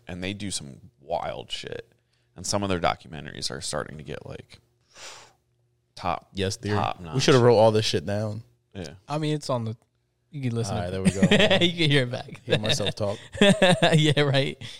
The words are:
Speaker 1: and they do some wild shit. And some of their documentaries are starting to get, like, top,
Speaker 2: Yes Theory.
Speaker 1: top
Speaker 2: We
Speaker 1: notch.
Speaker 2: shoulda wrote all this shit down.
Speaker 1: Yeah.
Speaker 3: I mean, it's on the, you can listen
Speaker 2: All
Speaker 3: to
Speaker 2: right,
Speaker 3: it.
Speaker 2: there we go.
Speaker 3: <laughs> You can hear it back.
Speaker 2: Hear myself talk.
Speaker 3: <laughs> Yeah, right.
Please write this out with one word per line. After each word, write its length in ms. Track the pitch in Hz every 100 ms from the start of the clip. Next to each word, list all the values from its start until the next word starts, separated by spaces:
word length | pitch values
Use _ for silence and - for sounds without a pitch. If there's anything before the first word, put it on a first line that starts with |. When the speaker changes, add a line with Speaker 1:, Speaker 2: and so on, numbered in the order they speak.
| -
Speaker 1:
and 160 | 90
they 100 | 92
do 180 | 101 101
some 280 | - 71 62 90 _
wild 520 | 69 85 - 62 -
shit. 400 | - - - - _ _ _ _ -
And 100 | 92
some 160 | 104
of 60 | 98
their 100 | 90
documentaries 720 | 82 - - 73 73 50 -
are 120 | 67
starting 360 | - - 57 76
to 60 |
get, 220 | 69 - -
like, 320 | - - - _ _ _ - - - - _ _ _ _ _ _ -
top, 340 | 92 82 -
Speaker 2:
Yes 240 | 95 95 -
Theory. 180 | 101 104
Speaker 1:
top 220 | 60 -
Speaker 2:
We 60 | 82
Speaker 1:
notch. 160 | 131
Speaker 2:
shoulda 160 | 147 135
wrote 160 | 120 110
all 140 | 113
this 140 | 107 107
shit 200 | 101 80
down. 380 | 101 110 113 - _ _
Speaker 1:
Yeah. 160 | 98 80 92 -
Speaker 3:
I 100 | 151
mean, 160 | 151 151
it's 140 | -
on 140 | 127 113
the, 120 | 113 _ _ _ _ _
you 100 | 147
can 140 | 127 117
listen 200 | 107 90
Speaker 2:
All 60 |
Speaker 3:
to 160 | 90 95
Speaker 2:
right, 80 | 95
Speaker 3:
it. 40 |
Speaker 2:
there 160 | - -
we 280 | - 208 190
go. 60 | 175
Speaker 3:
<laughs> 0 |
You 60 | 170
can 60 | 151
hear 120 | 143
it 80 | 123
back. 300 | 120 - -
Speaker 2:
Hear 160 | - 147
myself 360 | - 147 - -
talk. 220 | 104 104 - -
Speaker 3:
<laughs> 540 | 202 190 185 180 -
Yeah, 280 | 160 151 147
right. 400 | 143 135 147 - 117